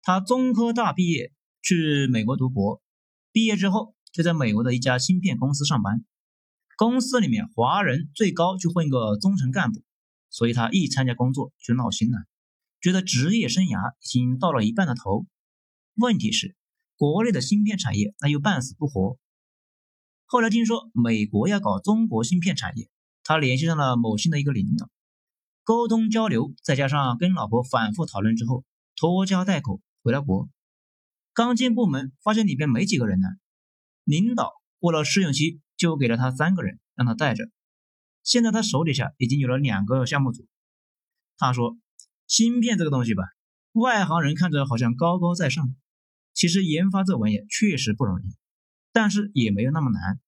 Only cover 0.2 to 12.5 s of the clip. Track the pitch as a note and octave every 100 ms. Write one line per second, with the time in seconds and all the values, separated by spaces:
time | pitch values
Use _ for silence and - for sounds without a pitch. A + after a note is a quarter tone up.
0.2 | F#3+ B3+ B3+ A3 A#3 A#3 G#3+ D3 F3 D#3
1.2 | - _ _ _ - F3 D#3 C#3+ C3+ A#2+
2.2 | G#2+ A2+ B2+ C3 G2 - _ _ _ _
3.2 | _ A3 A3+ G#3 F#3+ G#3 A3 _ _ -
4.2 | E3+ E3 A#2+ G#2 B2 B2+ B2+ B2+ B2+ F#3
5.2 | F#3 B2 C3 C#3+ C#3+ C#3 G2 A2+ - _
6.2 | _ _ _ _ _ - A3+ B3+ B3+ B3+
7.2 | E3+ A2 - - A#2+ F#3 F#3 C3 C3+ -
8.2 | G#3 D#3 F3 F#3 F3 E3+ D3+ C3 A2 G#2
9.2 | F#3+ G3 C3 C3 C3 A2 _ _ _ _
10.2 | _ - A#2 A#2+ A#2 G3 C#3+ C3+ C3 A#2+
11.2 | B2+ C3+ - _ - B2 A#2 - A2+ A2+
12.2 | F2 _ _